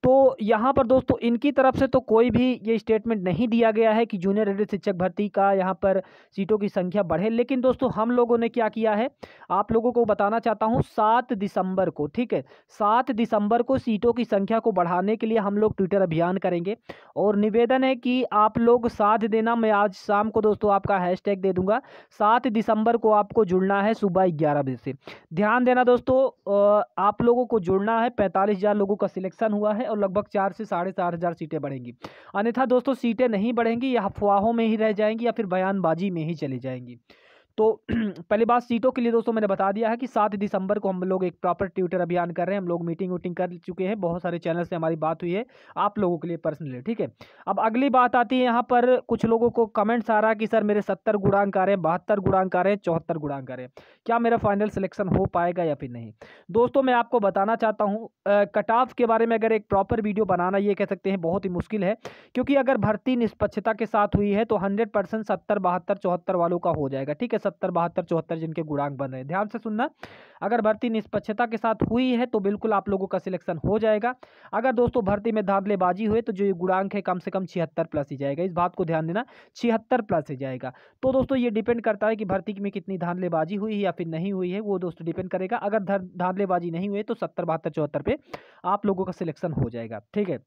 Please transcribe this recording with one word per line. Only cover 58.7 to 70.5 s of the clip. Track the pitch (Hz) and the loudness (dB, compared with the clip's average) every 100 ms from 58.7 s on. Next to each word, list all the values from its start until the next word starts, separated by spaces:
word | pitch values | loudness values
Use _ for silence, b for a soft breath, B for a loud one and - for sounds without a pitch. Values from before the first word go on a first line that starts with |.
ऑफ | 233 254 | 2 2
के | - 240 | 0 2
बारे | 226 226 | 2 2
में | 226 | 2
अगर | 220 | 2
एक | 220 208 | 0 0
प्रॉपर | 196 196 - | 0 0 -2
वीडियो | 214 202 208 | -2 0 0
बनाना | 180 180 196 | 2 2 0
ये | 202 | 0
कह | 196 202 | 0 -2
सकते | 190 190 | -2 -2
हैं | 190 | -2
बहुत | 165 190 196 | -2 -2 -2
ही | |
मुश्किल | 175 - 214 | -6 -4 -2
है, | 185 226 B B B | -2 -2 B B B
क्योंकि | - 254 277 | -4 2 2
अगर | 254 254 | 4 2
भर्ती | 202 214 - 254 | 2 0 0 0
निष्पक्षता | 226 - 208 - 214 | 0 -2 -4 -2 -4
के | 220 220 | -2 -2
साथ | 220 208 202 | 0 2 2
हुई | 202 | 2
है | 202 226 | 0 0
तो | 208 | 0
हंड्रेड | 196 202 226 | -2 -2 -2
परसेंट | 208 190 220 214 | -2 -2 -6 -4
सत्तर, | 190 _ 208 | -6 _ -2
बहत्तर, | 185 180 - 202 | 0 -2 -4 -4
चौहत्तर | 185 175 - 185 | -2 -4 -2 0
वालों | 170 175 | 0 0
का | 175 | 0
हो | 156 135 | -2 -2
जाएगा, | 135 139 | -4 -6
ठीक | 147 240 | -6 -2
है, | 214 202 | -2 -4
सत्तर, | - 190 | -4 -4
बहत्तर, | 175 170 - | -2 -2 -4
चौहत्तर | 175 170 160 165 | -2 -2 -2 -6
जिनके | 160 160 | -6 -6
गुणांक | 156 143 143 | -4 -4 -4
बन | 135 135 | -4 -8
रहे | 131 | -8
हैं। | 135 | -6
ध्यान | 180 208 | -4 -4
से | 233 | -6
सुनना, | 233 214 277 _ B B B B | -8 -4 -4 _ B B B B
अगर | 185 | -2